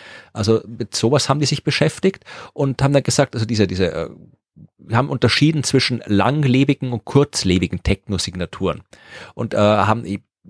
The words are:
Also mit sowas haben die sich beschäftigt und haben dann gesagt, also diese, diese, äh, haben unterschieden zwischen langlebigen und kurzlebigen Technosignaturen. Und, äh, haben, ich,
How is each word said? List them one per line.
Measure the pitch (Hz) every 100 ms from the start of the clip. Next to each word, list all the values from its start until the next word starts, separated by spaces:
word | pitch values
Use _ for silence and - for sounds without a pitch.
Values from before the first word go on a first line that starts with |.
| - - -
Also | - 104 110 -
mit | 117 110 -
sowas | 131 139 -
haben | 147
die | 139
sich | 147
beschäftigt | - - 160 - 190 - - - -
und | - 139 135
haben | 135
dann | 143
gesagt, | 127 - 139 117
also | 110
diese, | 110 98
diese, | 92 90
äh, | 80 80 95 - _ _ _ 78 _ 95
haben | 117 143
unterschieden | 139 113 - 147 160
zwischen | - 135 - 123 -
langlebigen | 101 98 147 143 135 139 139 131
und | 120
kurzlebigen | - 139 143 - 95 90 87 90
Technosignaturen. | - 95 - 95 - 90 85 - 95 62 - - - - -
Und, | - 117
äh, | 107
haben, | 104 104 98 113
ich, | 113 101 _ _ -